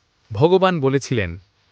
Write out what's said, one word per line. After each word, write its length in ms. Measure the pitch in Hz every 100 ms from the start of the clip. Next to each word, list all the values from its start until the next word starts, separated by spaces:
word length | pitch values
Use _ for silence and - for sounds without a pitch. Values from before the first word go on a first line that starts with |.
| _ _ -
ভগবান 500 | 104 165 185 185 170
বলেছিলেন, 580 | 135 135 - 120 90 90 - _ _